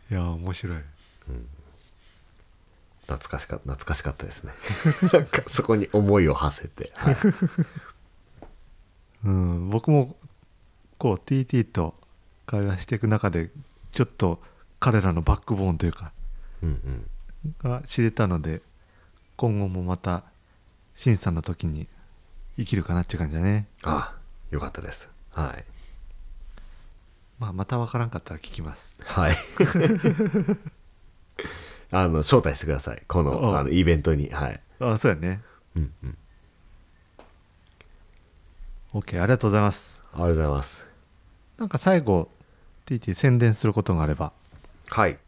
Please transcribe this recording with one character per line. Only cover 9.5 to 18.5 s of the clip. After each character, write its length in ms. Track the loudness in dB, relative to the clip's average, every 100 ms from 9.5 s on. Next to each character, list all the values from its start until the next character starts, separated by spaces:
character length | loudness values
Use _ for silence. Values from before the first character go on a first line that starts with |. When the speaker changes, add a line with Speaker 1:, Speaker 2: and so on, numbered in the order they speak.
| 0 -2
Speaker 1:
僕 220 | -2 4
も 260 | 4 4 -4 -20 _ _ _ _ _ _ _
こ 160 | 0
う、 60 | 0
テ 160 | 0
ィ 80 | -2
ー 40 | 2
テ 120 | 0
ィ 20 |
ー 40 |
と 300 | 0 0 -2 -4 _ -20 -20 _ -6
会 180 | -2
話 140 | -2 -2
し 80 | -4
て 100 | -2
い 20 |
く 100 | 2
中 200 | 2 2
で、 220 | 0 -4 -8 -20 _ -16
ち 80 | -2
ょ 40 |
っ 20 | -2
と 340 | 2 0 0 -8 _ -20 -2
彼 220 | 2 4
ら 100 | 4
の 80 | 2
バ 160 | 2 0
ッ 60 |
ク 120 | 0
ボ 140 | 0 0
ー 40 |
ン 40 | 2
と 80 |
い 60 | 0
う 20 |
か、 200 | -2 -12 -10 -10 -10 -12 -8
Speaker 2:
う 40 | -4
ん 40 |
う 20 |
ん。 380 | -4 -4 -8 -8 -12 -14 -12 -10 -6
Speaker 1:
が 200 | -4 -4 -6
知 140 | 0
れ 100 | 0
た 160 | 2 0
の 140 | 2
で、 220 | -2